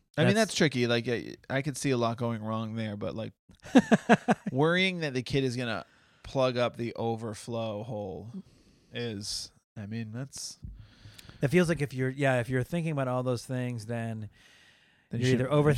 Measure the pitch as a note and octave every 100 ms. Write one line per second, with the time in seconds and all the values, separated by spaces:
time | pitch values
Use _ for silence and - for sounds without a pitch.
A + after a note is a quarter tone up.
0 | _ - F3 G#3 A3 - D#3+ C3 A#2 A#2+
1 | A#2+ A2+ A#1 - - C3+ C#3+ B2+ C#3+ B2
2 | A#2 A2+ A#2 A2+ G#2+ A2 A2+ A2+ G#2+ G#2
3 | G2 G2 G#2+ - - - - B3+ - A3
4 | - A3 - - F#3+ C3 D#3+ F3 F#3+ F3+
5 | D3+ B2+ A#2 C#3+ C3 A#2+ A#2+ G2 - _
6 | _ _ - C3+ B2+ B2 A#2 - A#2 -
7 | A#2 A2+ A2+ G#2+ - A#2 A2+ G#2 A2 G#2+
8 | G2 F2 G#2+ F#3+ - - _ _ _ A#2
9 | A#2+ G2+ G#2+ - - _ _ A2+ G2+ A2+
10 | A2 A#2 C#3 - - - - - - -
11 | - - - - C#3 F3 E3 C#3+ C#3+ B2+
12 | C3 C3+ C3+ B2+ A#2 B2+ A#2+ E3+ D#3+ C#3+
13 | B2+ B2+ B2+ A#2+ - B2+ B2 A#2+ G#2+ A#2
14 | A2+ A2 G#2 - - - - _ _ _
15 | _ B2+ B2+ B2 B2+ D3 D3